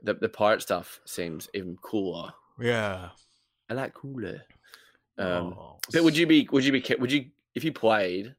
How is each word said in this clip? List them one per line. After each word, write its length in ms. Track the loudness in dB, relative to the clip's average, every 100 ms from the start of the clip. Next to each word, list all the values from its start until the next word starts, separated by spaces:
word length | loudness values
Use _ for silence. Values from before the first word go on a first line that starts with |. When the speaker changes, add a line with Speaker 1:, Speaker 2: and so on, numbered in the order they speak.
Speaker 1:
the, 140 | -6 -4
the 140 | -4
pirate 340 | 0 2 2
stuff 360 | 0 -4 -6 -18 -14
seems 420 | -8 -8 -8 -10
even 240 | -10 -10 -12
cooler. 560 | -6 -4 -4 -6 -12 -18 _ -6
Speaker 2:
Yeah. 500 | -2 0 -2 -6 -12 -20 _ _ _ _ -10
Speaker 1:
I 40 |
like 200 | -8 -8
cooler. 480 | -10 -12 -8 -8 -10 -16 _ _ -20 _ _ _ -6
Um, 360 | -2 -2 -4 -10
Speaker 2:
Oh, 220 | -18 -14 -2
Speaker 1:
but 120 | 4 4
would 80 |
Speaker 2:
s- 60 | 6
Speaker 1:
you 60 | 6
be, 200 | 6 6
would 120 | 2
you 80 | 4
be, 80 | 2
ca-, 140 | 0 0
would 120 | 0
you, 140 | 0 -2 _ _
if 100 | -6 -4
you 60 |
played, 540 | 2 4 4 2 -2 -8